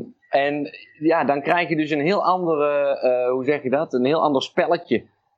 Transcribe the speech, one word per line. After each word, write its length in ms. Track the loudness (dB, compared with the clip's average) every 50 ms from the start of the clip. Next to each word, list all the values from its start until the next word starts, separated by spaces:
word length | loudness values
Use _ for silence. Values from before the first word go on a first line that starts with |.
| -6 -8 -14 _ _ -2
en 400 | 0 0 2 2 -2 -2 -6 -8 -10 -18 -20 -20 _ -2
ja, 240 | 0 2 2 2 2
dan 180 | 0 0 0
krijg 260 | 0 0 0 0 0 -2
je 80 | -2
dus 140 | -2 -2 -2
een 100 | -2 0
heel 240 | 0 0 0 2 2
andere, 720 | 0 0 0 0 0 0 0 2 0 2 0 0 0 -2 0
eh, 300 | 0 0 2 2 0 0
hoe 140 | 0 -2 0
zeg 180 | 0 -2 0
je 80 | 0 -2
dat? 220 | -2 -2 -2 -2 -2
Een 100 | 0 2
heel 180 | 2 2 2
ander 200 | 2 2 0 0
spelletje 640 | -2 -2 -2 -2 0 0 0 -2 0 -2 -2 -2 -2 _ _ _ _ _ _